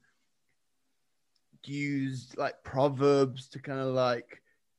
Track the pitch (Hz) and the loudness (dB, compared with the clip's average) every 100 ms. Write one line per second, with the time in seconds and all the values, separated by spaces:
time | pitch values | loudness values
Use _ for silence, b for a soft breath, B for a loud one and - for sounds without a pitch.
0 | _ _ _ _ _ _ _ _ _ _ | _ _ _ _ _ _ _ _ _ _
1 | _ _ _ _ _ _ - 143 143 143 | _ _ _ _ _ _ -10 -6 -2 -2
2 | 135 131 117 - 135 - - 131 143 131 | -2 -6 -10 -6 -6 -6 -6 2 2 4
3 | 143 139 135 131 - 135 147 135 131 127 | 4 6 4 0 -14 -14 -8 -6 -2 2
4 | 127 120 - - _ _ _ | 2 0 -6 -20 _ _ _